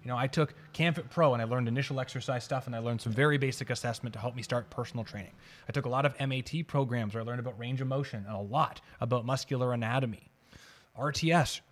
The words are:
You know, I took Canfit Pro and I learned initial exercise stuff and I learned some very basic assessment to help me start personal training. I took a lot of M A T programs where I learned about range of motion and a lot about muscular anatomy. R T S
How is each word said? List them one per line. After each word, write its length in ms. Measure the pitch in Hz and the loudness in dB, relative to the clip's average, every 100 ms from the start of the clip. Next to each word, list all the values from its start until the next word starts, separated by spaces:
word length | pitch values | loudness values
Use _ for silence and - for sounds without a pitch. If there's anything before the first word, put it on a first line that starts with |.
You 60 | 123 | -4
know, 100 | 123 | 0
I 100 | 131 | 0
took 260 | 165 151 - - | 2 0 -2 -18
Canfit 360 | - 165 165 - | 0 2 2 -4
Pro 240 | - 156 | 4 6
and 80 | 123 | 6
I 40 | 113 | 2
learned 220 | 123 120 | 2 2
initial 320 | 120 139 135 | 2 0 -2
exercise 460 | 127 131 120 127 - | -4 -6 -2 -4 0
stuff 220 | 131 127 | -2 -2
and 80 | 117 | -4
I 40 | |
learned 220 | 117 117 | -2 -2
some 100 | - | 0
very 260 | 110 147 147 | 2 4 4
basic 320 | 135 123 - | 2 -2 -4
assessment 440 | 120 120 117 120 | -2 -2 -4 -6
to 60 | 110 | -6
help 140 | 113 | -6
me 80 | 123 | -6
start 280 | 117 123 107 | -2 -2 -2
personal 340 | - 117 123 | -6 -6 -6
training. 300 | 110 104 98 - - - - | -8 -10 -12 -16 -20 -20 -4
I 60 | |
took 120 | 143 123 | -2 0
a 40 | |
lot 160 | 123 143 | 2 2
of 100 | - | 2
M 120 | 135 | -2
A 100 | 131 | -2
T 220 | 123 160 | -2 -4
programs 500 | 160 143 131 120 110 | 0 0 2 0 -2
where 80 | 107 | -4
I 40 | 113 | -4
learned 160 | 123 | -4
about 180 | 120 98 | -6 -6
range 220 | 117 127 | -4 -2
of 60 | 131 | 0
motion 360 | 135 139 110 101 | 0 -2 -6 -6
and 100 | 104 | -6
a 40 | |
lot 400 | 101 131 151 - - - | -2 0 0 -2 -18 -6
about 240 | 120 123 117 | 0 0 0
muscular 480 | 131 - 131 123 | -2 -2 0 0
anatomy. 580 | 120 113 127 127 104 - _ _ - - - _ - | 0 0 0 0 -4 -14 _ _ -20 -20 -20 _ -4
R 160 | 139 | -2
T 220 | 143 160 | 2 4
S 260 | 170 139 - _ | 6 4 0 _